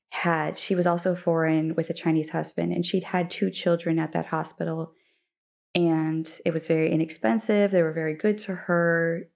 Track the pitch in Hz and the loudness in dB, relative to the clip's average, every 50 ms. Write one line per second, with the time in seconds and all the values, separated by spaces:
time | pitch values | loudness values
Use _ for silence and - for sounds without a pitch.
0 | _ _ - - - 175 165 160 151 151 - - - - 196 180 175 175 175 175 | _ _ -8 -4 0 0 0 0 0 -2 -4 -4 -2 0 2 2 2 2 2 2
1 | - 185 175 175 - 170 165 160 160 160 160 156 156 160 165 165 165 - 170 - | 2 0 0 0 0 0 2 2 2 2 2 2 0 0 -2 -2 -4 -4 -6 -2
2 | - 165 160 156 156 - - 160 156 - - - 170 175 175 175 175 - - 185 | 0 2 2 2 2 0 -2 -4 -4 -4 -4 -4 -2 0 0 0 0 0 0 -2
3 | 175 - - 180 175 180 - - 202 185 - - - 175 170 170 - 170 165 165 | 0 -2 -2 -2 -2 -2 -2 -2 -2 -2 -2 0 0 0 0 2 0 0 -2 -2
4 | 160 160 - 165 165 - 165 156 160 - - - 165 165 160 160 160 - - _ | -2 -2 -4 -6 -4 -4 -4 -2 -2 -2 -4 -2 -4 -4 -4 -6 -6 -8 -12 _
5 | _ _ _ _ _ _ _ _ _ _ _ _ _ _ - 175 170 165 160 160 | _ _ _ _ _ _ _ _ _ _ _ _ _ _ 0 2 2 4 2 2
6 | 156 160 160 160 160 - - - - 180 160 160 - - 165 160 160 - - 160 | 0 0 -2 -2 -2 -4 -6 -4 -2 -2 -2 -2 0 0 2 2 2 2 2 0
7 | 160 160 - - - 220 226 214 - - 208 202 202 196 196 180 165 160 156 165 | 0 0 -2 0 0 0 2 2 2 2 4 4 4 4 4 2 2 2 0 -2
8 | 160 156 156 156 - 214 208 208 - 202 185 175 - - 175 170 170 170 170 165 | -2 -4 -2 0 0 0 0 0 -2 -4 -6 -6 -2 0 2 2 4 4 2 2
9 | 165 165 165 170 - - _ | 2 0 -2 -4 -6 -12 _